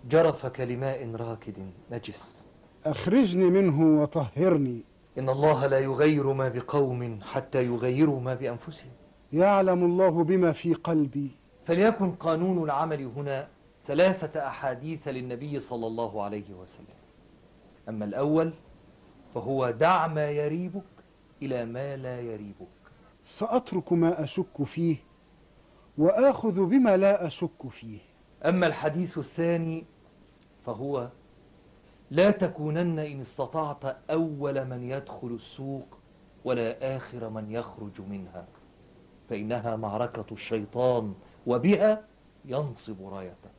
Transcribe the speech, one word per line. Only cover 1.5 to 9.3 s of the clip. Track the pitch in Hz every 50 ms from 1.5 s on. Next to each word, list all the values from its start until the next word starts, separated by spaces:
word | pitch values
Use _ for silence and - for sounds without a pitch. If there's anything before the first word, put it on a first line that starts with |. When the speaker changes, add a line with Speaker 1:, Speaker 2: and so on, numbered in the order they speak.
| 95 95 95 92 90 - - -
Speaker 1:
نجس. | 117 117 - - 101 - - - - - - - _ - - _ _ _ -
Speaker 2:
أخرجني | 156 147 - - 180 196 269 254 185 175 185 185
منه | 180 180 196 196 175 143 147 160 160 156 151
وطهرني. | 147 147 - 165 139 110 - 139 175 190 175 151 139 127 120 117 104 _ _ _ _ _ _
Speaker 1:
إن | 127 131 131
الله | 131 139 143 156 151 127 143
لا | 139 135 135
يغير | 135 135 135 123 151 156 156 147 135 135 135
ما | 135 131 131
بقوم | 120 123 - - - 147 139 127 123 123 123 120 113 101
حتى | 95 - - 135 131 - - 131 127
يغيروا | 120 120 117 120 127 127 139 160 156 139 131
ما | 123 127 127
بأنفسهم. | 127 135 120 120 120 - 165 156 - - 123 - - - - _ _ _ _